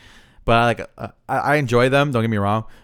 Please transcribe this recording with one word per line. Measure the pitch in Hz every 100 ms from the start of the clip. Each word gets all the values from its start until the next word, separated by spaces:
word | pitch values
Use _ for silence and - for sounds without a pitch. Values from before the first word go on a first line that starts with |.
| - - - -
but, | - 117 120 110
like, | - -
uh, | 104 _ -
I, | 135
I | 135 151
enjoy | 123 120 127
them. | 139 147
Don't | 120
get | 113
me | 104
wrong, | 101 110 - -